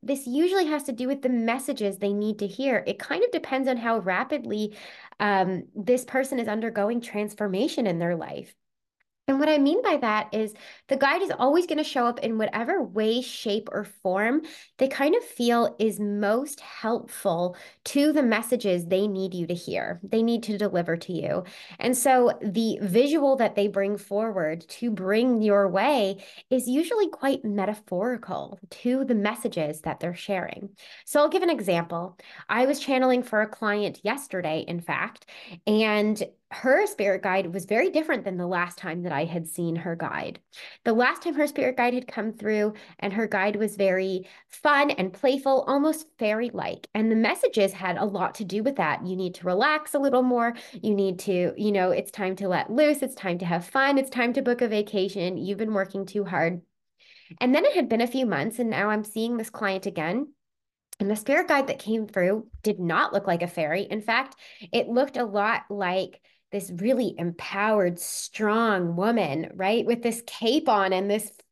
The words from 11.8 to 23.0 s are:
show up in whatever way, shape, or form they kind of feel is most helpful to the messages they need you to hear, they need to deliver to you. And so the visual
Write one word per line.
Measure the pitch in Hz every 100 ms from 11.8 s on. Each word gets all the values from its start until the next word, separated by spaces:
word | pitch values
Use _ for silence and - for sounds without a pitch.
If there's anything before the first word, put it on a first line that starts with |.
show | 302 262 240
up | 240
in | 220 220
whatever | 208 214 240 381
way, | 202 196 220 233
shape, | 254 - 220 214 226
or | 202
form | 208 - 185 185 226 294 311 - - -
they | 269
kind | 269 285
of | 466
feel | 466 - 240 233 226 -
is | 220 202
most | 208 208 202 226 294 -
helpful | - - 220 233 - - 202 170 180 180 - _
to | - 285 302
the | 302
messages | 240 214 226 247 202 180
they | 170 190 208
need | 190 190
you | 180 165
to |
hear, | 175 - - - 175
they | 196 226
need | 226 233
to | 233 202
deliver | 208 175 170 170
to | -
you. | 165 165 170 180 - - -
And | 247 254
so | 277 254 240 -
the | 214 190 226 -
visual | 196 208